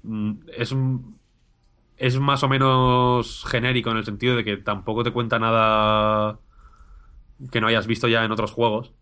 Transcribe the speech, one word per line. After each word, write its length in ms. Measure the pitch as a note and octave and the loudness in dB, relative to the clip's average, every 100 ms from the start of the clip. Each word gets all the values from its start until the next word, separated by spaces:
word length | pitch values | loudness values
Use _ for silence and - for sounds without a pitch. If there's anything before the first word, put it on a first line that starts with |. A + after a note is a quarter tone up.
Mm, 300 | - A2 G#2+ G#2 - - | -8 -6 -6 -6 -12 -10
es 160 | A#2 | -6
un, 460 | C3 C3 B2+ - - _ _ _ _ _ _ _ _ | -2 -2 -4 -8 -20 _ _ _ _ _ _ _ _
es 220 | C3 B2+ | -2 0
más 220 | C#3 C#3 | 0 2
o 40 | C#3 | 2
menos 960 | C3+ C3+ C3 B2+ B2 B2 B2 A2+ - - | 2 4 4 4 4 4 2 -2 -8 -4
genérico 440 | B2 B2 B2 A2+ | -2 0 -2 -2
en 60 | A2+ | -4
el 80 | |
sentido 320 | G#2+ G2+ A#2+ B2 | -4 -4 0 0
de 80 | |
que 120 | G#2+ G2+ | -2 -4
tampoco 460 | F#2+ G2+ F2+ A2 | -4 -6 -4 -4
te 80 | A#2+ | -2
cuenta 280 | A#2 A#2 A#2 | -2 -2 0
nada 1000 | A2+ A2+ A2 A2 G#2+ G#2+ G#2+ G#2+ G#2+ G#2 _ - - _ - - - - - - C3 | 2 2 4 4 4 2 2 2 0 -4 _ -20 -20 _ -20 -20 -20 -20 -20 -20 -6
que 100 | A#2 | -2
no 60 | A2 | 2
hayas 200 | A2+ G#2+ | 2 0
visto 220 | A2+ A#2+ | -2 2
ya 160 | A#2 | 2
en 80 | A2+ | 0
otros 200 | A2 G#2+ | -2 -4
juegos 400 | - A#2 G#2+ B2+ _ | 0 0 0 -6 _